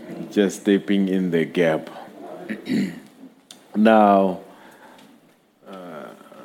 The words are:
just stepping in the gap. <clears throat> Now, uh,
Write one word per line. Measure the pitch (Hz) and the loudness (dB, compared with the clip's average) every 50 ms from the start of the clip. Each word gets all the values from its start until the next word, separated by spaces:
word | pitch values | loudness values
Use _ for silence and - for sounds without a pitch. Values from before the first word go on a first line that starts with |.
| - - - - 82 - | -16 -16 -14 -14 -14 -4
just | - 104 101 92 - - | 0 0 2 2 0 -2
stepping | - 104 98 95 - - 101 98 98 | 0 2 2 2 2 0 -2 0 0
in | 92 95 95 92 90 | 0 0 -2 -2 0
the | 82 82 80 | 0 0 -2
gap. | 73 - - 87 80 80 78 - - - - - - - - - - - - - - 214 - - | -2 0 0 0 0 0 -2 -6 -10 -16 -18 -18 -20 -20 -20 -18 -18 -18 -16 -14 -14 -14 -12 -8
<clears throat> | - - 202 196 180 175 - - - _ - - - _ _ _ - - _ _ _ - | -4 -4 -2 -2 -4 -6 -12 -18 -20 _ -20 -20 -20 _ _ _ -20 -20 _ _ _ 0
Now, | 104 107 110 110 110 107 101 101 98 95 95 90 98 - - - - - - - _ - - - - - - _ _ _ _ _ _ _ _ _ _ _ | 4 6 6 8 8 6 6 6 4 2 0 -2 -6 -12 -18 -20 -20 -20 -20 -20 _ -20 -20 -20 -20 -20 -20 _ _ _ _ _ _ _ _ _ _ _
uh, | - 98 92 90 87 85 76 - - - - - - - - | -20 -18 -16 -16 -16 -16 -16 -16 -18 -18 -20 -20 -20 -20 -20